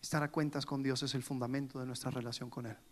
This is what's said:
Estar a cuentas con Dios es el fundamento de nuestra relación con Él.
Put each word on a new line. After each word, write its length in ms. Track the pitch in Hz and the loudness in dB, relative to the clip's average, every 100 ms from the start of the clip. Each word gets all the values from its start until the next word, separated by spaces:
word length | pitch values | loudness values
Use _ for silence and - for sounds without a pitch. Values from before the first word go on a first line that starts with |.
Estar 220 | - 156 | 2 2
a 80 | 147 | 4
cuentas 340 | 160 151 143 - | 4 4 2 0
con 160 | 139 | 2
Dios 220 | 135 127 | 2 2
es 100 | 139 | 2
el 100 | 131 | 0
fundamento 580 | 123 135 120 135 139 135 | 0 -2 0 0 -2 -4
de 40 | 127 | -4
nuestra 260 | 127 131 | -4 -2
relación 380 | 123 120 117 120 | -2 -4 -4 -6
con 160 | 127 117 | -6 -6
Él. 120 | 107 - | -8 -14